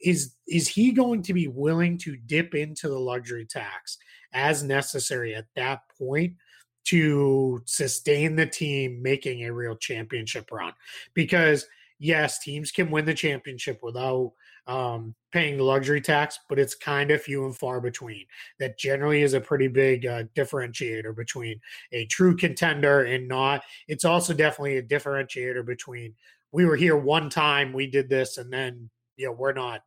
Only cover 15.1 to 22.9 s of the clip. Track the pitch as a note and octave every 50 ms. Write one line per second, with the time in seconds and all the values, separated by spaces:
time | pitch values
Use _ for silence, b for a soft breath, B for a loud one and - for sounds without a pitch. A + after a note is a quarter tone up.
15.1 | A2+ _ _ _ - E3+ D#3+ D3 C#3 C3+ C3 C3 C3+ C#3 C3 C#3 D3 C#3+ C3+ -
16.1 | D3+ D3 D3 D3 - - _ - C#3+ C3+ C#3 C3 - - - D3+ C#3+ C#3+ C#3+ C#3+
17.1 | D3+ D3 - C#3+ C#3 C#3 C3+ C3+ B2 - C#3 B2+ B2+ B2+ A#2+ B2 A#2+ - B2+ A#2
18.1 | G#2+ G2 F#2+ B B B B B B - C3+ C3 - - - C3+ C#3 C#3 C#3+ D3+
19.1 | D3+ C#3+ C#3+ C#3 C3+ C3 C3 - D3+ C3+ C3 C3 B2 C3+ C3+ C3+ C3 A#2+ B2 B2
20.1 | A#2+ A#2 A2+ A2 _ D#3 C#3 - - C3+ B2 A#2+ A2+ - C3 A#2 A2+ A2 G#2+ A2
21.1 | A2+ A2+ A2+ - - B2+ A#2 A2+ A2 A2 B B B B B B B2 A#2+ A2+ G#2+
22.1 | - - F#3 F#3 F3 F3 F#3 D#3+ C3+ - F3 E3 D3+ C#3+ C#3 C#3+